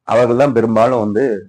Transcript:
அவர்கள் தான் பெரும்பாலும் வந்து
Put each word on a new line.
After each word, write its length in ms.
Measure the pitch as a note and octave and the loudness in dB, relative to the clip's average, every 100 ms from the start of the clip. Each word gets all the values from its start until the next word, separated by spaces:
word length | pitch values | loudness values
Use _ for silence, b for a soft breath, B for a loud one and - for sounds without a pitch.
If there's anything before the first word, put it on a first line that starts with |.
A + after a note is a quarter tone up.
அவர்கள் 340 | - A2+ A#2+ A#2+ | -2 0 2 2
தான் 160 | C#3+ | 0
பெரும்பாலும் 460 | A#2 A2+ A2 A#2+ B2+ | 2 0 2 2 0
வந்து 460 | G#2+ G#2 C3+ G2+ | -2 -2 -2 -4